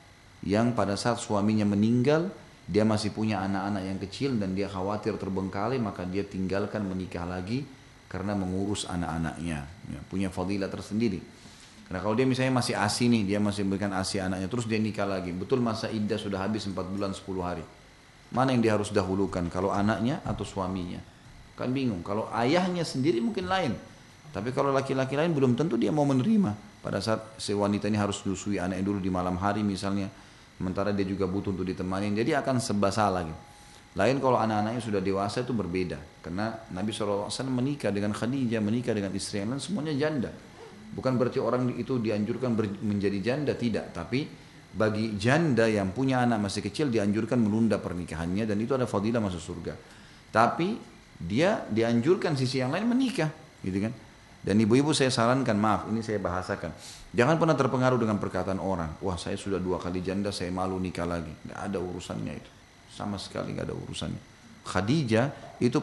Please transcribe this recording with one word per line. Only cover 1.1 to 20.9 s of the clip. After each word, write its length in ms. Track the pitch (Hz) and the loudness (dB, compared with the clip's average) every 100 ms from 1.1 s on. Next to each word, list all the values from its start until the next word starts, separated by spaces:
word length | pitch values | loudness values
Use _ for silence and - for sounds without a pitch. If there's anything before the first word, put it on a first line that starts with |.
| 113 | -2
suaminya 500 | - 104 104 107 104 | 0 2 4 4 4
meninggal, 640 | 101 110 120 127 156 185 - - - | 4 4 4 4 4 2 -6 -16 -16
dia 220 | - 104 107 | 0 4 4
masih 240 | 104 101 | 4 0
punya 320 | - 110 101 | 0 0 0
anak-anak 400 | 98 98 98 104 | -2 -2 -2 -2
yang 160 | 92 98 | -4 -6
kecil 320 | 95 - 139 120 | -6 -4 -2 0
dan 160 | 95 | 0
dia 160 | 95 95 | -2 -2
khawatir 480 | 95 95 104 113 98 | -2 -2 -2 -2 -2
terbengkalai, 640 | 98 95 95 98 107 131 | -2 -2 -2 -2 -2 0
maka 240 | 107 92 90 | -2 -4 -4
dia 160 | 95 | -4
tinggalkan 640 | 98 95 92 95 104 107 101 | -4 -2 -2 0 -2 -2 -4
menikah 400 | 92 90 90 87 | -4 -6 -6 -6
lagi 400 | 90 92 127 143 - - - - | -6 -4 -4 -6 -12 -20 -20 -12
karena 320 | 92 95 101 | -6 -4 -2
mengurus 480 | 92 92 98 101 - | -2 -2 -2 -4 -4
anak-anaknya. 800 | 87 82 80 80 69 85 76 71 | -4 -2 -2 -4 -4 -4 -6 -8
Ya, 340 | - - 76 - | -12 -12 -12 -6
punya 240 | 95 95 | -4 -4
fadilah 400 | 87 90 101 95 | -2 -2 -2 -2
tersendiri. 480 | 98 92 104 113 87 - - - - - - - | -6 -4 0 0 -2 -8 -16 -20 -20 -20 -20 -8
Karena 100 | 90 | -4
kalau 140 | 98 | 0
dia 100 | 110 | 2
misalnya 300 | 131 127 131 | 2 2 2
masih 240 | 127 113 101 | 2 0 0
asi 320 | 104 - 120 | 0 2 4
nih, 240 | 117 95 | 4 2
dia 40 | 101 | 2
masih 240 | 104 98 98 | 0 0 0
memberikan 240 | 95 101 95 | 0 -2 -2
asi 240 | 92 101 | -2 -2
anaknya, 240 | 92 92 95 | -2 -2 -2
terus 180 | 123 | -4
dia 140 | 110 110 | -2 0
nikah 320 | 110 101 98 | 0 -2 -2
lagi. 240 | 95 90 | -2 -4
Betul 240 | 90 - 131 | -6 0 0
masa 320 | 120 107 110 | 2 0 -2
iddah 260 | 107 104 107 | -2 0 -2
sudah 220 | 104 95 | -2 -2
habis 320 | 98 107 101 | -2 -2 -4
empat 160 | 92 90 | -6 -6
bulan 260 | 98 98 | -4 -4
sepuluh 300 | 95 - 92 | -4 -6 -4
hari. 240 | 90 82 78 - - - - - - | -4 -4 -8 -16 -20 -20 -20 -20 -4
Mana 240 | 117 135 | 0 2
yang 80 | 123 | 4
dia 160 | 110 107 | 4 4
harus 160 | 101 | 2
dahulukan, 480 | 104 92 95 95 92 85 | 0 2 2 0 0 -2
kalau 240 | 90 95 | 0 0
anaknya 480 | 95 104 98 117 147 | 2 2 2 0 -2
atau 240 | - 107 101 | -4 -6 -6
suaminya? 560 | 98 92 95 90 | -4 -4 -4 -6